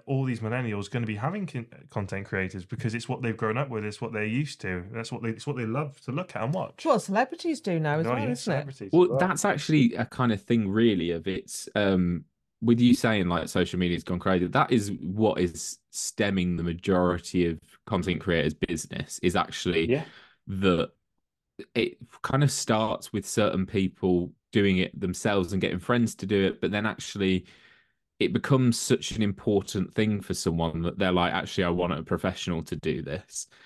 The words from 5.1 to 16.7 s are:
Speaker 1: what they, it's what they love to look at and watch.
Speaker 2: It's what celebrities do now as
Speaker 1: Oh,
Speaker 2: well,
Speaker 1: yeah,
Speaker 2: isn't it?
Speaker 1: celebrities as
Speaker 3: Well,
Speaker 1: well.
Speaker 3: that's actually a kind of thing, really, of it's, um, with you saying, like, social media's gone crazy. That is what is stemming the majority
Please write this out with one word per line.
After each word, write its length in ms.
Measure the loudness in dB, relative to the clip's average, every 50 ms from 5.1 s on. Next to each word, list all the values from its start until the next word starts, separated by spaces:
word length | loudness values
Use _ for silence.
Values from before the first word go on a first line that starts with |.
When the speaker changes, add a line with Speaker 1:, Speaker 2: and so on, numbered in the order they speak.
Speaker 1:
what 100 | -8 -6
they, 80 | -6 -6
it's 160 | -6 -6 -6
what 100 | -6 -6
they 120 | -4 -4 -4
love 340 | -4 -4 -6 -6 -10 _
to 100 | -10 -8
look 240 | -6 -6 -6 -6 -6
at 60 | -4
and 100 | -4 -2 -2
watch. 180 | -4 -6 -8 -10 -4
Speaker 2:
It's 80 | 0
what 140 | 2 2 2 2
celebrities 580 | 0 0 0 0 0 -2 -6 -4 -4 -4 -4
do 180 | -2 -2 -2 0
now 200 | 0 0 0 0
as 80 | 0 0
Speaker 1:
Oh, 20 | 0
Speaker 2:
well, 40 | 0
Speaker 1:
yeah, 60 | 0
Speaker 2:
isn't 100 | -2 -2
it? 40 | -4
Speaker 1:
celebrities 440 | -2 -2 -2 -2 -4 -6 -10 -12 -4 2
as 40 |
Speaker 3:
Well, 180 | 6 6 6 6
Speaker 1:
well. 80 | 6 4
Speaker 3:
that's 260 | 2 2 2 2 0
actually 480 | 0 0 0 0 4 6 6 6 6 4
a 120 | 0 -4
kind 260 | -4 -2 0 2 2
of 100 | 2 0
thing, 260 | 0 2 2 2 2 2
really, 440 | 4 4 6 6 4 4 2 0
of 160 | -2 -2 -4 -4
it's, 420 | -6 -6 -6 -10 -12 -12 -10 -4 0
um, 500 | 2 2 4 4 4 4 2 0 -2 -6 _ _ _ _ _ _ 0
with 200 | 2 4 6 6
you 160 | 8 6 6
saying, 320 | 6 4 2 2 2 2 2
like, 200 | 0 0 -2 0
social 280 | 0 0 0 0 0 0
media's 260 | 0 0 0 -2 -4
gone 140 | -4 -4 -2
crazy. 300 | 0 2 2 2 2 2
That 240 | 2 2 2 4
is 220 | 2 2 2 0 -4 -6
what 400 | -6 -4 -2 2 2 2 2 2
is 380 | 0 -2 -2 -4 -10 -12 -12 -14 _ _
stemming 640 | -10 -8 -8 -6 -2 0 0 0 2 2 0 0 0 0
the 60 | -2
majority 800 | -4